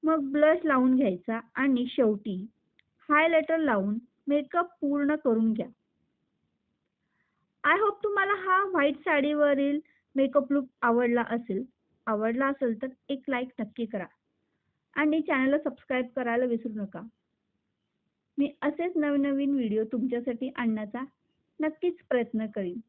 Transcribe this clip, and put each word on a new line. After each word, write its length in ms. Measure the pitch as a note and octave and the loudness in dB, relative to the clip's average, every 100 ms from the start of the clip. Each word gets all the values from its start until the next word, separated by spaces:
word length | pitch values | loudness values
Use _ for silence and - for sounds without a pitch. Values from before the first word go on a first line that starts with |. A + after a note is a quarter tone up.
मग 300 | D#4 D#4+ C#4 | 2 2 2
ब्लश 260 | C#4+ D4+ D#4+ | 4 4 4
लावून 320 | D#4+ C4+ B3+ B3+ | 4 4 4 4
घ्यायचा 440 | B3+ F3+ - A3+ A#3 | 4 0 -4 -6 -6
आणि 320 | - C4+ B3+ B3+ | -2 2 2 0
शेवटी 580 | - A#3 G#3 G#3+ F#3 G#3 _ _ _ _ _ _ | 2 2 2 -4 -8 -8 _ _ _ _ _ _
हायलायटर 480 | D4 D#4+ E4 D#4 E4 | 2 4 2 2 0
लावून 420 | D#4 G#3+ G3 G#3+ A#3+ _ - | 2 0 0 -4 -8 _ 0
मेकअप 380 | C#4+ C#4+ E4+ F4 _ | 0 0 -2 -2 _
पूर्ण 340 | C#4+ C#4+ C#4+ | -2 0 0
करून 380 | D4+ C#4+ A3 A3+ | 0 2 2 2
घ्या. 140 | A3 G3 - _ _ _ _ _ _ _ _ _ _ _ _ _ _ _ _ _ _ | 0 -4 -12 _ _ _ _ _ _ _ _ _ _ _ _ _ _ _ _ _ _
I 160 | - F4 | 0 2
hope 240 | G#4 G#4 | 2 0
तुम्हाला 280 | G#4+ G4+ F#4+ | -4 -2 0
हा 320 | G4+ F#4+ F#4 | -2 0 0
व्हाईट 320 | G4 F#4 C#4+ D4 | 2 2 0 0
साडीवरील 840 | - D4+ C#4+ D4 D4 C#4 C#4 D4 - _ _ C4 | -2 0 0 2 2 2 0 -2 -8 _ _ 0
मेकअप 360 | C4+ C#4 C#4 | 2 2 0
लूक 120 | C#4+ C4 _ | -2 -2 _
आवडला 400 | B3 A#3 B3 A#3+ | 0 2 2 0
असेल. 420 | A#3 A#3 A#3 F#3+ B3+ _ _ _ - | 0 -4 -4 -6 -6 _ _ _ -6
आवडला 400 | G#3+ A3 A#3 C4+ | -2 -2 0 -2
असेल 360 | C#4 B3+ A3 | 0 -2 -2
तर 40 | C4 C4 _ | -8 -12 _
एक 140 | C#4 C4 | -8 -4
लाईक 200 | B3+ B3+ - | -4 -4 -8
नक्की 260 | G#3+ - A3+ | -12 -8 -6
करा 200 | A3 F3 _ _ _ _ _ _ _ _ | -6 -10 _ _ _ _ _ _ _ _
आणि 260 | - D4+ D#4+ | -2 0 0
चॅनलला 380 | D#4 C#4 C4 D4 | 0 0 2 2
सबस्क्राईब 480 | D4+ - _ B3+ B3 C4+ | -2 -8 _ -4 -4 -4
करायला 280 | A#3+ A#3 | -2 0
विसरू 280 | B3+ A#3 A#3 G#3+ | 0 -2 -4 -8
नका. 180 | G3+ F#3 A3+ _ _ _ _ _ _ _ _ _ _ _ _ - | -10 -10 -16 _ _ _ _ _ _ _ _ _ _ _ _ -4
मी 160 | C#4 - | -4 -2
असेच 340 | C#4+ C#4+ F4 F4+ | -6 -2 -2 0
नवनवीन 580 | D4 C#4+ C#4 C#4 C#4 | 0 2 0 0 0
व्हिडिओ 300 | C#4 A3+ G#3+ | 0 0 0
तुमच्यासाठी 680 | A3 A#3+ B3+ A#3+ A#3+ A#3+ B3+ B3+ | -2 -2 -2 -2 -4 -6 -6 -2
आणण्याचा 480 | A#3+ G#3+ G#3+ A#3+ C4+ _ _ _ _ _ | -2 -2 -4 -8 -12 _ _ _ _ _
नक्कीच 360 | D#4 D#4 F4+ F4 _ | -4 -2 -4 -4 _
प्रयत्न 380 | B3 A#3 A3 A3 | -2 0 -4 -6
करीन. 340 | G#3+ F#3+ F3+ | -6 -6 -8